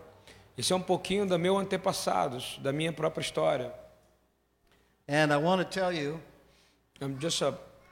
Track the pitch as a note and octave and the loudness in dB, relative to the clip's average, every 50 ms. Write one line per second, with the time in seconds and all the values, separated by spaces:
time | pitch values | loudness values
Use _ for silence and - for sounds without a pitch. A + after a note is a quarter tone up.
0 | - - - - - - - - - - - - A#2+ - F#3 F#3 F3+ - F#3 E3 | -20 -20 -20 -20 -20 -20 -20 -20 -20 -18 -10 -4 0 0 0 0 2 0 0 0
1 | - - F#3 G3+ G#3 F#3+ F3+ E3+ E3 F#3 G3 G3 G3 F#3+ F#3+ F3+ - F#3+ E3+ - | 0 -2 0 0 2 2 2 2 4 4 2 2 2 0 -4 0 0 -2 -2 0
2 | - F#3 F#3+ F#3+ F3 D3 B2 B2+ B2 - - - C3+ C3+ C#3 D3+ D#3+ E3 D#3 D3 | 0 0 2 2 2 0 -2 -6 -8 -10 -10 -4 -4 -2 0 0 -2 -2 -2 -2
3 | D#3 D#3+ - E3 D3+ - - D#3 D#3 D#3+ D3+ C3+ B2 B2 - - - - - _ | -2 -2 -2 -2 -6 -4 0 2 2 2 2 0 -2 -6 -10 -14 -18 -20 -20 _
4 | _ _ _ _ _ _ _ _ _ _ _ _ _ _ _ _ _ _ _ _ | _ _ _ _ _ _ _ _ _ _ _ _ _ _ _ _ _ _ _ _
5 | _ - C#3+ D3+ D#3 D3 D3 D3 D3+ E3+ F#3+ F#3 E3+ - - F#3+ F#3 F3+ F3+ D#3+ | _ 0 2 2 4 4 4 4 4 4 4 2 2 -2 0 0 0 0 0 0
6 | C#3+ C#3+ D#3 E3 - - - - _ _ _ _ _ _ _ _ _ _ _ - | -2 -4 -4 -6 -12 -16 -20 -20 _ _ _ _ _ _ _ _ _ _ _ -8
7 | C#3 C#3 C#3 B2+ C#3+ E3+ E3 - E3+ C#3 A#2+ - - - - - - - | -6 -6 -4 -4 -2 -2 0 0 0 0 -2 -2 -14 -20 -20 -20 -20 -20